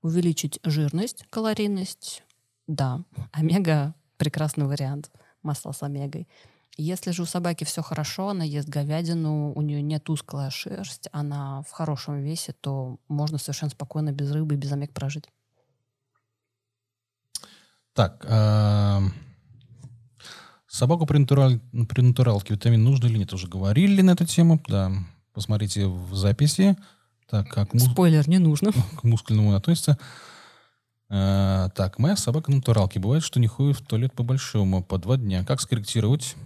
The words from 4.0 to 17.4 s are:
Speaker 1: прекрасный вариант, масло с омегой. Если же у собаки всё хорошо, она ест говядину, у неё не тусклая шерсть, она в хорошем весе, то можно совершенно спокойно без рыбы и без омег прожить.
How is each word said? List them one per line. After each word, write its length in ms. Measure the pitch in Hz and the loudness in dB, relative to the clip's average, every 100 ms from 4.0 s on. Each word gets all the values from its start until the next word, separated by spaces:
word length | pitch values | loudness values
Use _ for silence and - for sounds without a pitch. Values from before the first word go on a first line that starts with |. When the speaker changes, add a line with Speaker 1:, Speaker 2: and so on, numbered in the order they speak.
| _ _ | _ _
Speaker 1:
прекрасный 480 | 147 147 151 151 139 | -4 -2 -6 -2 -4
вариант, 440 | 143 135 143 - _ _ _ | -4 -6 -8 -12 _ _ _
масло 300 | 147 143 - | -8 -8 -8
с 100 | 139 | -10
омегой. 460 | 143 143 139 156 170 _ _ _ _ - | -10 -8 -10 -12 -16 _ _ _ _ -8
Если 340 | 156 180 - | -6 -6 -6
же 100 | 175 | -6
у 40 | 170 | -6
собаки 380 | 180 175 165 | -4 -4 -6
всё 180 | 151 - | -6 -8
хорошо, 460 | 156 156 147 - 196 | -8 -6 -8 -6 -6
она 140 | 196 | -4
ест 240 | 160 147 143 | -4 -6 -6
говядину, 840 | 147 143 156 165 170 160 151 147 | -6 -4 -4 -4 -2 -2 -2 -4
у 80 | 143 | -4
неё 180 | 151 147 | -4 -2
не 160 | 147 156 | -4 -4
тусклая 500 | - 156 - 143 139 | -4 -6 -6 -10 -8
шерсть, 580 | 135 - 190 190 - - | -10 -12 -12 -12 -14 -12
она 500 | 147 147 143 139 139 147 | -8 -8 -6 -8 -10 -14
в 40 | |
хорошем 480 | - 160 143 - 143 | -8 -6 -6 -6 -6
весе, 320 | 139 165 - - | -6 -8 -10 -10
то 380 | - 135 127 123 _ | -6 -6 -6 -12 _
можно 300 | 147 151 156 | -4 -2 -4
совершенно 320 | - 139 151 | -8 -6 -8
спокойно 420 | - 135 156 151 | -8 -10 -6 -4
без 180 | 139 143 | -4 -4
рыбы 220 | 151 156 | -4 -2
и 40 | 143 | -4
без 140 | 139 | -4
омег 200 | 143 143 | -6 -6
прожить. 340 | - 135 147 - _ _ _ _ _ _ _ _ _ _ _ _ _ _ _ _ _ _ _ _ - | -6 -8 -8 -14 _ _ _ _ _ _ _ _ _ _ _ _ _ _ _ _ _ _ _ _ -18